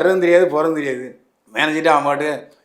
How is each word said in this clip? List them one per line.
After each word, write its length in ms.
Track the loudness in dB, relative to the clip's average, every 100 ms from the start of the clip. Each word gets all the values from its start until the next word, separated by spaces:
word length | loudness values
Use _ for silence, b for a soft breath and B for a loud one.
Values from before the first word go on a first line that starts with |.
வர்றதும் 180 | 0 2
தெரியாது, 280 | 4 4 4
போறதும் 280 | 0 -2
தெரியாது. 460 | -2 -4 -8 -10 -18 _ _ _
மேனேஜிட்டு 340 | -4 -2 0 2
அவன் 180 | 2
பாட்டு 440 | 0 -2 -4 -6 -12 _